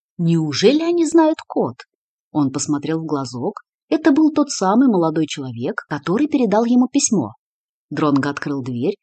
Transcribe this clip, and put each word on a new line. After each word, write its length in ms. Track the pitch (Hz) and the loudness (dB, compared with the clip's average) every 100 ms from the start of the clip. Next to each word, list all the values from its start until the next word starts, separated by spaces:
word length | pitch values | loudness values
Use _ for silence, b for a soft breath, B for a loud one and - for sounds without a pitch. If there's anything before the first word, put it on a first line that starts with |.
| _ - | _ -4
«Неужели 640 | 165 165 156 131 208 302 | 0 0 0 2 2 2
они 240 | 330 349 311 | 0 0 2
знают 320 | 330 311 320 - | 2 2 0 -6
код?» 300 | - 156 127 - _ _ _ _ | -4 -4 -6 -18 _ _ _ _
Он 180 | 156 139 | -2 0
посмотрел 500 | 143 - 143 143 160 | -2 -4 -4 -4 -6
в 60 | 156 | -4
глазок. 560 | 147 127 127 139 - - _ _ | -6 -6 -8 -8 -8 -18 _ _
Это 240 | 311 320 | 0 4
был 180 | 285 311 | 4 4
тот 200 | 302 285 | 2 -2
самый 380 | - 190 220 269 | 0 2 4 4
молодой 380 | 190 160 160 156 | 4 2 0 -2
человек, 580 | - 131 117 139 233 - | -4 -10 -6 -6 -6 -8
который 380 | 147 - 208 302 | -8 -2 -2 0
передал 380 | 285 226 202 | 0 2 2
ему 240 | 233 247 254 | 2 2 2
письмо. 420 | 285 - 202 107 - _ _ _ _ _ | 0 0 0 -2 -10 _ _ _ _ _
Дронго 400 | 151 156 139 143 | -2 2 2 0
открыл 340 | 139 151 139 | -4 -6 -6
дверь, 340 | 127 120 151 208 | -6 -4 -4 -4